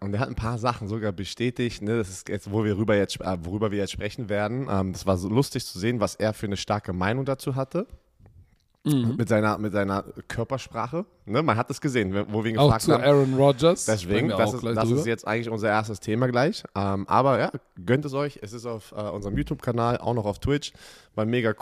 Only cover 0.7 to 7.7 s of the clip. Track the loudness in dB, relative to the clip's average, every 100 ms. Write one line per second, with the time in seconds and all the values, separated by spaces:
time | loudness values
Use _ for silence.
0.7 | -2 -4 -4 -4 -4 -8 -2 -2 0 -2
1.7 | -2 -2 -2 -2 -6 -8 -8 -2 0 2
2.7 | 2 4 4 4 -2 -4 -4 -4 -2 -2
3.7 | 0 -2 -4 -8 -8 -4 -2 -2 -4 -2
4.7 | -2 -2 -2 0 0 2 0 0 -2 -8
5.7 | -4 -2 0 -2 0 -2 -2 -4 -4 -2
6.7 | -4 -2 -2 0 0 -2 -4 -4 -4 -4